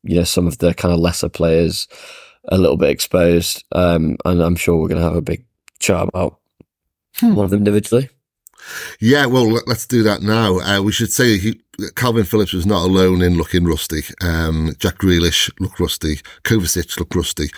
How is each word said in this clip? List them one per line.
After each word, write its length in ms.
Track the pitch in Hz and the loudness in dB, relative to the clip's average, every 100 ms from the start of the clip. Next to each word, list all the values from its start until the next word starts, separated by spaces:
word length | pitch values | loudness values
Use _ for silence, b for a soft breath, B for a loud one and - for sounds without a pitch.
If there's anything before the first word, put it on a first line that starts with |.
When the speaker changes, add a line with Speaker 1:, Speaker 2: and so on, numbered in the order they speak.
Speaker 1:
you 120 | - 87 | -2 0
know, 80 | |
some 240 | 85 - 85 | 0 0 0
of 120 | - | 0
the 140 | 87 | 0
kind 200 | 85 90 | 0 0
of 60 | 85 | 2
lesser 280 | 85 85 - | 0 -2 -6
players 580 | - 82 80 82 - - B B B B B - | -2 0 2 0 -2 -10 B B B B B -2
a 80 | 95 | 2
little 200 | 85 82 | 2 2
bit 140 | - | 0
exposed. 720 | - - 95 85 85 87 - - | 0 -2 2 4 2 0 -8 -6
Um, 460 | - 90 85 78 - | 0 2 2 -2 -4
and 180 | - 87 | -2 0
I'm 140 | 82 87 | 2 0
sure 200 | - 85 | 0 0
we're 100 | 82 | 0
gonna 140 | 87 | 0
have 140 | 85 85 | 0 -2
a 60 | |
big 220 | 78 85 _ _ _ - | -4 -6 _ _ _ -6
chat 280 | - 90 92 | -2 0 -2
about 320 | 92 85 - _ _ _ _ _ _ _ - | -2 -4 -6 _ _ _ _ _ _ _ 0
Speaker 2:
Hmm. 160 | 233 | 2
Speaker 1:
one 120 | 170 98 | 2 2
of 40 | |
them 80 | 101 | 2
individually. 500 | 104 104 - 120 135 _ _ _ - _ B B B B | 2 2 2 0 -2 _ _ _ -20 _ B B B B
Speaker 2:
Yeah, 260 | 113 143 135 | 2 4 4
well, 240 | 127 113 | 4 2
let, 180 | 113 - | 0 -2
let's 180 | 117 - | -6 0
do 160 | 120 | 2
that 180 | 107 98 | 2 0
now. 380 | 101 113 107 92 | 0 2 2 0
Uh, 220 | 78 98 | 0 0
we 100 | 101 | 0
should 200 | 104 113 | -2 -2
say 240 | - 123 101 | 2 2 2
he, 240 | 107 - _ - - - | 0 -6 _ -12 -12 -4
Calvin 300 | 123 113 101 | -2 0 0
Phillips 260 | 107 98 | 0 0
was 140 | 92 92 | -2 0
not 180 | 98 | 0
alone 380 | 92 95 92 90 | 2 4 4 4
in 160 | 90 87 | 2 0
looking 260 | 82 90 87 | 0 0 0
rusty. 380 | 76 - 80 - - | -2 -4 -8 -8 -6
Um, 520 | 87 82 80 80 80 71 | -4 -2 -2 -2 -2 -2
Jack 180 | 95 - | -4 0
Grealish 520 | 95 85 85 - - - | 2 2 2 0 -4 -4
looked 200 | 92 - | -6 -4
rusty. 400 | 85 - 80 71 - B | -4 -4 -4 -6 -10 B
Kovacic 560 | - 113 82 90 - - | -2 -2 0 -4 -4 -6
looked 160 | 85 90 | -4 -4
rusty. 340 | 85 - 73 | -4 -6 -8